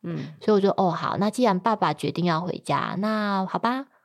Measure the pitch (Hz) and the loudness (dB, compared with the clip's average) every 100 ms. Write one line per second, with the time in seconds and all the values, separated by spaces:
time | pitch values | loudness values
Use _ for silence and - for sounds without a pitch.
0 | 175 160 147 156 - 208 196 - 185 165 | -10 -8 -10 -6 2 4 4 4 2 0
1 | - - 202 226 240 185 226 214 170 151 | -4 0 -2 2 2 2 2 2 0 0
2 | - - 175 160 180 - - 139 117 180 | -4 0 0 0 -2 -8 -2 -2 -2 -2
3 | 214 220 208 196 185 180 226 247 277 _ | -2 -2 0 -2 -2 -2 -2 -2 -8 _